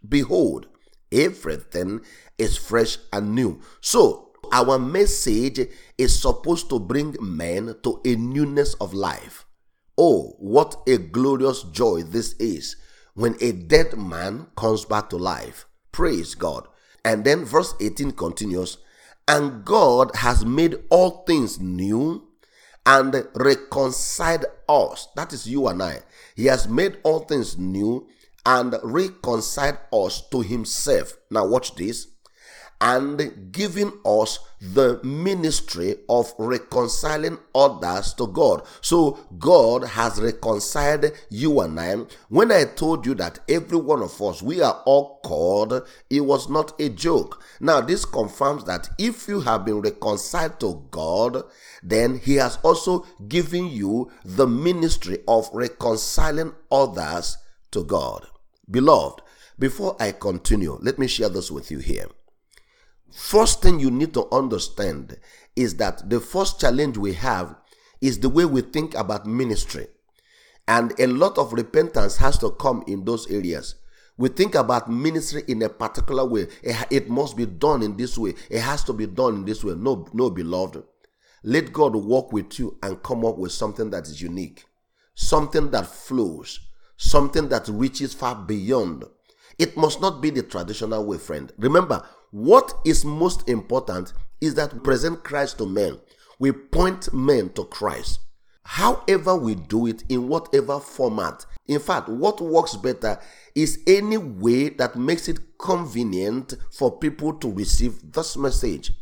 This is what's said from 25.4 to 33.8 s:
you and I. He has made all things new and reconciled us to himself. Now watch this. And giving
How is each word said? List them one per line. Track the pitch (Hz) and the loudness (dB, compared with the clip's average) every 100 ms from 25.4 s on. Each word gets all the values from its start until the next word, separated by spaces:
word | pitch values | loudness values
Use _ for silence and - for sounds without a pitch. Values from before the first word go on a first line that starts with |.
| 107 | -6
you | 139 127 | -2 0
and | 90 | -2
I. | 92 65 - _ - | -6 -6 -14 _ -18
He | - 127 | 0 2
has | 127 - | 4 2
made | 120 190 - | 2 0 0
all | 156 160 | 0 0
things | 156 147 113 90 | 0 -2 -2 -4
new | 92 95 104 127 - _ _ _ 123 | -4 -2 -2 -2 -8 _ _ _ 2
and | 127 123 117 | 2 2 -4
reconciled | 113 143 190 185 127 117 110 - 143 143 - | -2 -2 -2 -4 -4 -2 -4 -2 -2 -2 -2
us | 110 92 - - | 0 0 -4 -6
to | 131 | -4
himself. | 101 120 107 - 143 113 - - _ | -2 -4 -6 -6 0 0 0 -14 _
Now | 107 98 | 0 2
watch | 123 - - | 0 -2 -8
this. | 95 117 - - _ _ - - - - | -6 -6 -12 -20 _ _ -20 -20 -20 0
And | 113 127 139 147 143 104 92 | 2 2 0 -4 -4 -6 -12
giving | 92 208 175 | -4 -4 -2